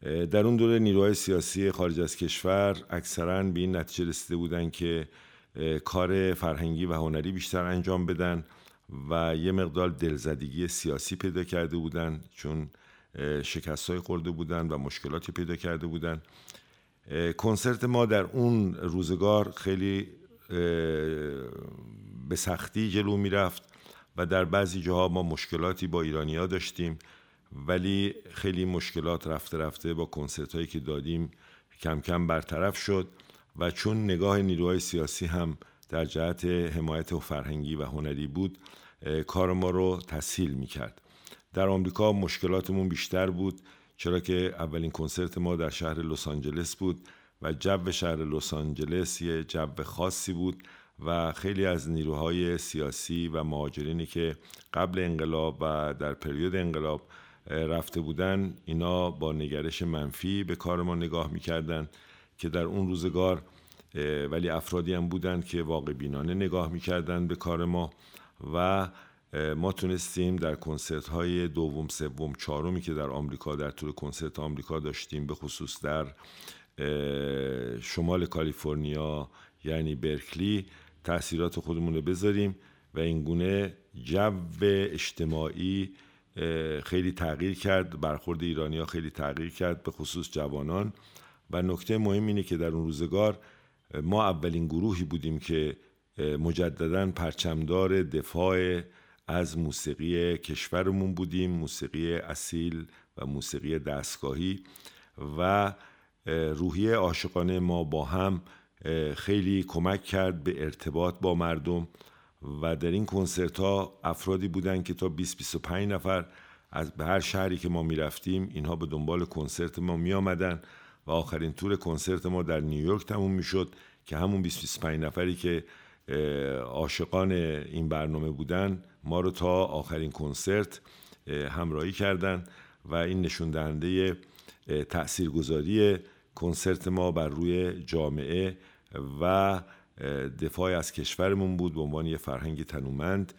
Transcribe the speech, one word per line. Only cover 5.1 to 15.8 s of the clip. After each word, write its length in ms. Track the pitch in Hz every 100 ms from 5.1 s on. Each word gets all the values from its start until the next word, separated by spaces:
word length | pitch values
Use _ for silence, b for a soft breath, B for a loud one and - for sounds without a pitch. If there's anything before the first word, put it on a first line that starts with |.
| B B B B -
اه، 220 | 80 78
کار 560 | - 92 90 95 95
فرهنگی 520 | 87 85 76 82 80 90
و 60 |
هنری 400 | 80 80 78 80
بیشتر 320 | 92 - 90
انجام 420 | 90 90 90 92 90
بدن 380 | 85 90 85 78 B B B - 67 69
و 260 | 82 82 80
یه 160 | 87
مقدار 360 | 95 90 78 90
دلزدگی 800 | 76 85 73 78 71 69 71 87
سیاسی 480 | - 82 71 - 90
پیدا 280 | 98 90
کرده 320 | 87 87 82 85
بودن، 440 | 80 85 82 78 -
چون، 360 | - 73 78 73 B B B B
اه، 280 | 67 71 73
شکست‌های 560 | 73 82 78 76 - 90
خورده 320 | 87 87 82
بودن 380 | 82 80 85 82
و 100 | 76
مشکلاتی 540 | 69 - 71 80 -
پیدا 240 | 85 85 85
کرده 300 | 87 82